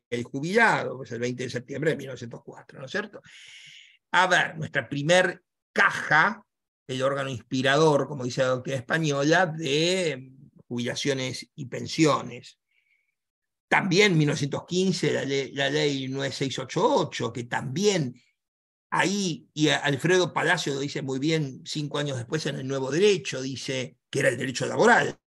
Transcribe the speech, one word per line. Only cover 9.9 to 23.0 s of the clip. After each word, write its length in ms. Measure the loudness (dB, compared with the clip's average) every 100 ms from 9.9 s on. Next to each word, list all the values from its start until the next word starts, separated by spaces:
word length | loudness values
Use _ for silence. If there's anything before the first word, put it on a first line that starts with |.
| 2 0 -4 -12 -20 -20 _ -8
jubilaciones 840 | -6 -4 -4 -2 -2 -4 -8 -14 -14
y 100 | -10
pensiones. 920 | -8 -4 4 4 4 -2 -14 -18 _ _ _ _ _ _ _ _ _ _ _ 0
También 500 | 0 4 4 6 4
mil 100 | 2
novecientos 380 | 0 -4 -6 -4
quince, 440 | 0 0 2 0
la 120 | 0
ley, 260 | -2 -2 -4
la 180 | -4 -2
ley 380 | 0 0 -2 -4
nueve 240 | -4 -6
seis 260 | -4 -4 -4
ocho 360 | -4 0 2
ocho, 380 | 2 0 -4 -6
que 120 | -6
también 800 | -6 -6 -4 0 2 2 -2 -6 _ _ _ _ _ _ -6
ahí, 580 | 0 0 0 -2 -4 _
y 160 | 0 2
a-, 80 | 2
Alfredo 540 | 0 0 2 4 2
Palacio 420 | 0 0 0 0
lo 60 | -4
dice 200 | -4 -6
muy 180 | -6 -2
bien 440 | 0 0 -2 -8
cinco 340 | -10 -8 -6 -4
años 200 | -4 -6
después 260 | -6 -4
en 120 | -4 -6
El 120 | -4
Nuevo 220 | -4 -2
Derecho, 500 | 4